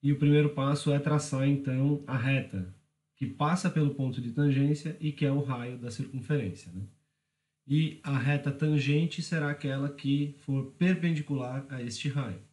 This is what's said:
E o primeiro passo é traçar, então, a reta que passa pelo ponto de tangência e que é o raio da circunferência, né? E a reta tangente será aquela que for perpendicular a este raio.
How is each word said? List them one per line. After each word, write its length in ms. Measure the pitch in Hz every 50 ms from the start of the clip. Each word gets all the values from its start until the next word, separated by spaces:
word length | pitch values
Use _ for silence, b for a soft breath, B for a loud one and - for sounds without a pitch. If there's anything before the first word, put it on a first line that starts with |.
E 120 | - 143 147
o 40 |
primeiro 340 | - 147 143 147 151 151 147
passo 420 | - - 135 139 147 - - 151 143
é 80 | 139
traçar, 480 | - 151 151 147 143 - - 135 135 139
então, 560 | 143 139 - 135 127 131 135 143 147 143 -
a 100 | - 131
reta 560 | 127 113 135 135 131 - - - 98 90 90 - - _ _ _ _ _ _ _
que 100 | _ 135
passa 420 | 113 - - 143 151 175 185 - 180
pelo 280 | - 160 151 143 139
ponto 240 | - 135 127 113 104 120
de 80 | 117
tangência 680 | 117 - 147 147 135 135 139 143 151 147 - 156 160 -
e 100 | 160 151
que 160 | 147 - 151
é 60 | 139 139
o 100 | 143 120
raio 340 | 123 131 120 120 123 127
da 140 | 123 120 120
circunferência, 800 | 107 - 139 - - 131 113 - 151 147 113 98 87 - - 85 85
né? 100 | 92 101 - - _ _ _ _ _ _ _ _ _ _ _ _ _ _
E 320 | 135 139 156 160 156 - - -
a 120 | 147 139
reta 360 | 135 120 139 143 143 - 143 139
tangente 680 | - 156 151 151 147 127 139 147 151 165 165 - -
será 300 | 165 - 170 160 147 147
aquela 380 | 143 147 - 139 135 135 139 143
que 480 | 143 - - 139 139 143 147 143 143 -
for 280 | - - 135 135 135 - - -
perpendicular 880 | 175 180 185 165 170 170 165 147 147 - 143 131 123 123 127 135 135 -
a 140 | 139 127 120
este 260 | 117 110 - - 143
raio. 300 | 127 147 131 110 95 - - -